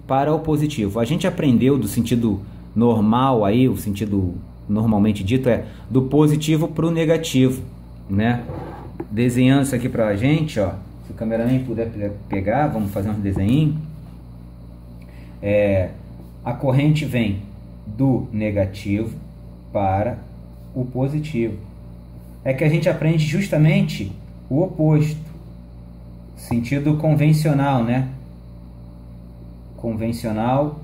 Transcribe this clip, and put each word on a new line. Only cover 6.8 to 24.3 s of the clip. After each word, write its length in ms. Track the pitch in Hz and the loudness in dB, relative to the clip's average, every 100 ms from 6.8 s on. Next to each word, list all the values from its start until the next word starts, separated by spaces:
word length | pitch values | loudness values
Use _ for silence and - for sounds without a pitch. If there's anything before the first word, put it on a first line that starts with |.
| 160 | 0
negativo, 720 | 165 160 165 165 131 131 131 - - - - - | 2 2 2 2 4 4 2 -8 -14 -18 -16 -2
né? 360 | 98 113 120 - - - - - - - | 2 2 2 -4 -10 -10 -12 -12 -12 -6
Desenhando 540 | 104 123 120 127 139 | 0 2 4 6 6
isso 100 | 131 | 4
aqui 160 | 123 120 | 0 0
pra 260 | 117 107 98 | 0 0 2
gente, 440 | 131 160 156 - | 2 2 2 0
ó, 140 | 95 - - - - | 0 -2 -10 -16 -14
se 40 | |
o 40 | 95 | -6
cameraman 480 | 110 113 117 131 | -2 0 2 2
puder 260 | 127 110 117 | 0 -4 -4
pe-, 220 | 107 101 101 - | -4 -6 -6 -6
pegar, 380 | 101 92 123 147 | -2 0 2 2
vamos 240 | 110 101 | 0 -2
fazer 180 | 101 101 | -2 -2
um 100 | 107 | -2
desenho. 560 | 101 92 98 139 156 156 - - - - - - - - - - - - - - - - | -2 0 2 4 2 0 -6 -12 -16 -16 -18 -18 -18 -18 -20 -18 -18 -18 -18 -18 -18 -8
É, 480 | 101 104 101 95 90 - - - - - - | 0 2 4 2 0 -4 -16 -18 -18 -10 -6
a 80 | |
corrente 500 | 120 139 131 147 151 | -2 2 4 4 4
vem 380 | - 120 107 98 - - - - - | 2 0 0 -2 -8 -14 -18 -16 -8
do 400 | 107 135 117 - | 0 2 2 0
negativo 840 | 107 107 101 95 - 104 101 113 - - - - - - | -2 0 0 0 -2 -2 0 0 -6 -14 -16 -18 -18 -6
para 480 | 110 98 98 110 131 - - - - - | -2 0 2 0 -4 -10 -16 -18 -18 -10
o 140 | 131 127 | -6 -4
positivo. 720 | 123 139 151 151 117 113 98 - - - - - - - - | -2 0 -2 -2 -2 -2 -4 -12 -16 -18 -18 -18 -18 -18 -6
É 100 | 135 | -2
que 100 | 131 | 2
a 60 | 156 | 2
gente 180 | 156 254 | 4 2
aprende 380 | - 156 165 151 | 2 2 2 2
justamente 840 | 180 196 156 151 - - - 95 - - | 0 0 4 4 4 2 -2 -6 -10 -14